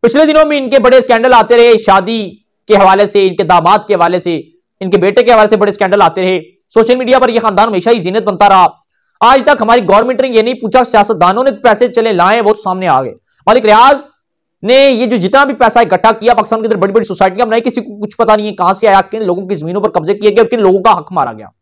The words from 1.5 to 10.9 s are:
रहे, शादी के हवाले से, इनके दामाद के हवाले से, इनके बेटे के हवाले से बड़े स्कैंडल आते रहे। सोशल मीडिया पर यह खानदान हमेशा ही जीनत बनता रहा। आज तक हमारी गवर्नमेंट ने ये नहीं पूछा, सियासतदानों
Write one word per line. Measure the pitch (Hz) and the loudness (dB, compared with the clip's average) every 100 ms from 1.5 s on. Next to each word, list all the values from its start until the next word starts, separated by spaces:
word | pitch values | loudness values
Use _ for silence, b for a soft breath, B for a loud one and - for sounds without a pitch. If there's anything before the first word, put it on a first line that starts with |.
| 240 | 4
रहे, | 240 220 | 4 2
शादी | 220 190 190 226 196 127 _ _ _ | 2 0 0 -8 -8 -14 _ _ _
के | 208 | 2
हवाले | 196 190 202 | 4 2 0
से, | 202 190 | 0 -2
इनके | 170 | -2
दामाद | 170 175 165 214 208 | 0 0 2 0 0
के | |
हवाले | 190 170 180 | -2 0 -2
से, | 175 160 - _ _ _ | -4 -8 -10 _ _ _
इनके | 190 196 | -4 0
बेटे | 185 202 | 0 0
के | 233 | 2
हवाले | 233 214 | 2 2
से | 214 | 2
बड़े | 208 | -2
स्कैंडल | - 190 202 | -2 -2 0
आते | 175 165 | 0 0
रहे। | 185 185 160 _ _ | -4 -4 -8 _ _
सोशल | - 226 254 | -2 0 0
मीडिया | 247 262 | 0 0
पर | 254 | 2
यह | 226 | 0
खानदान | 226 190 220 | -2 0 -2
हमेशा | 196 214 | -2 -2
ही | 233 | -2
जीनत | 175 202 | -2 -4
बनता | 208 185 202 | -4 0 2
रहा। | 190 175 - _ _ _ _ | 4 2 -2 _ _ _ _
आज | 233 269 | 2 2
तक | 269 285 | 2 -2
हमारी | 220 240 | 0 0
गवर्नमेंट | 190 202 240 254 | 2 0 0 -2
ने | 262 | -2
ये | 220 | 0
नहीं | 226 | -2
पूछा, | 254 220 254 | -4 -2 0
सियासतदानों | 247 | 0